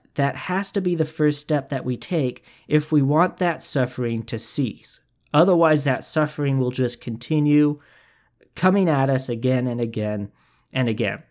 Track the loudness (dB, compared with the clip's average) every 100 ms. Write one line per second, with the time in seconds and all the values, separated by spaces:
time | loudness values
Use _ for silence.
0 | _ -2 -2 -2 -4 -4 -2 -2 -2 0
1 | -2 2 2 2 -2 -2 -2 -6 -4 -6
2 | -4 -2 -2 -4 -16 _ -2 0 2 2
3 | 4 2 2 0 -2 -2 -4 -2 -2 -2
4 | -4 -4 -6 -6 -4 -2 -4 -6 -16 -18
5 | _ _ _ 2 4 4 4 4 2 -2
6 | -2 -2 -2 -2 -2 0 0 0 -2 -4
7 | -8 -8 -2 0 4 4 4 0 _ _
8 | _ _ _ _ _ -2 2 4 4 4
9 | 2 0 -2 -2 0 0 0 -2 -4 -2
10 | -4 -4 -8 -12 _ _ _ -2 -2 0
11 | -2 -4 -14